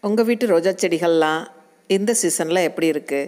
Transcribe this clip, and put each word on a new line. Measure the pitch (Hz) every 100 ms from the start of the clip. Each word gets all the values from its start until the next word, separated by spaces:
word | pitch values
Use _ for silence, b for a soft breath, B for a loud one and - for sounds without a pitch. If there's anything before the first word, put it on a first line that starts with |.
உங்க | 208 220
வீட்டு | 226 233 240
ரோஜா | 170 175
செடிகள்லாம் | 190 196 165 170 165 156 156 165 - _ _ _
இந்த | 190 208 226
சீசன்ல | 175 - 160 175
எப்படி | 165 - 165
இருக்கு? | 151 143 143